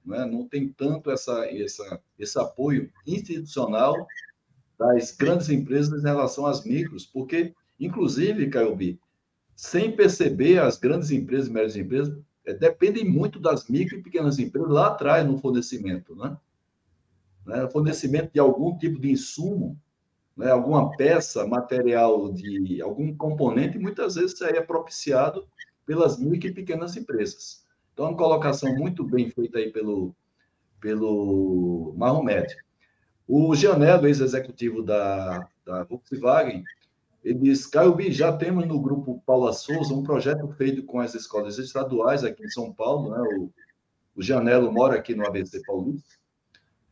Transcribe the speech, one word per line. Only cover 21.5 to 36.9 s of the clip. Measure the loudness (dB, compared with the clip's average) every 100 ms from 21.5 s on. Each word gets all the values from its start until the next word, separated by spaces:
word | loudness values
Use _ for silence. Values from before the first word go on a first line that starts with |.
| -2 -2 0 2 4 4 4 0
de | -6 -6 -4 -4 -4
algum | -6 -4 -6 -4
componente, | -4 0 0 0 -2 -4
muitas | -6 -4 -4 -2
vezes | -4
isso | -2
aí | -2 -2
é |
propiciado | -2 -4 -6 -8 -2 0 0 -2 -12 -18 -20 _ -4
pelas | 2 2 2
micro | 0 -2 -2
e |
pequenas | -8 -6 -6 -6 -10
empresas. | -6 -4 -4 -8 -18 -20 _ _ _
Então, | -6 -4
uma | 2
colocação | 2 4 2 0 0
muito | 0 -2 -4
bem | -2 0 0
feita | -2 -4 -2
aí | -4
pelo, | -4 -4 -4 -4 -8 _ _ _ _ _ _
pelo | -4 -2 0 0 0 2 2 2 0 -2 -6 -2
Mahomet. | 0 2 2 0 -2 -8 -20 _ _ _ _ _ 0
O | 4 4
Gianello, | 4 4 6 6 8 6
ex-executivo | 4 2 -2 -6 -6 -4 -4
da, | -2 0 0 -2 -4 -6 -10 _
da | -10 -8
Volkswagen, | -8 -12 _ -2 2 4 2 -4 -12 -20 _